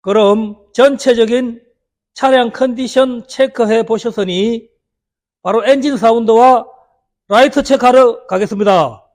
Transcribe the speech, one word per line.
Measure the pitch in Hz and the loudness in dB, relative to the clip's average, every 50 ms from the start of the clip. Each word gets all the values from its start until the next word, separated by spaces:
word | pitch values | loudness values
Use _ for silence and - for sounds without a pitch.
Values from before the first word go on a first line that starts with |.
그럼 | _ 190 202 220 214 202 208 214 220 208 208 _ _ _ _ | _ -2 0 2 4 2 2 0 -2 -8 -10 _ _ _ _
전체적인 | - 247 277 277 - - 262 247 226 226 214 233 254 254 240 233 233 _ _ _ _ _ _ _ _ _ _ _ | 0 0 0 0 0 0 0 0 0 0 0 0 -4 -4 -6 -10 -14 _ _ _ _ _ _ _ _ _ _ _
차량 | - - 269 269 254 247 233 | -4 -2 0 2 2 0 -2
컨디션 | 220 - 262 262 240 226 262 233 - 262 262 262 247 240 226 _ | -2 -4 -4 -4 -4 -6 -10 -6 -2 -2 -2 -2 -2 -10 -12 _
체크해 | - - 262 262 262 - 233 208 220 226 220 | -4 -4 -4 -4 -2 -4 -2 0 0 -2 -2
보셨으니 | 220 226 214 - 240 214 - 202 185 180 180 196 226 233 226 233 _ _ _ _ _ _ _ _ _ _ _ _ _ _ _ _ | -2 -4 -6 -4 -8 -6 -6 -6 -4 -4 -2 -2 -2 -4 -6 -8 _ _ _ _ _ _ _ _ _ _ _ _ _ _ _ _
바로 | 180 202 226 208 | -4 -4 -2 0
엔진 | 233 269 277 262 294 277 | 0 0 0 0 -4 -4
사운드와 | 220 180 226 226 233 233 214 226 226 240 254 254 233 - - - _ _ _ _ _ _ _ _ _ _ _ | 0 0 0 0 2 2 2 4 4 6 4 4 2 0 -6 -18 _ _ _ _ _ _ _ _ _ _ _
라이트 | 202 220 254 294 - 285 269 | 2 2 2 4 2 -2 -2
체크하러 | - 262 254 220 247 247 262 262 240 226 - - | 0 -2 2 2 4 4 4 4 2 0 -4 -10
가겠습니다. | - 185 190 208 - 208 196 208 202 190 180 156 127 113 - _ _ | -8 -4 -4 -4 -4 -4 -2 0 2 2 2 0 -2 -6 -14 _ _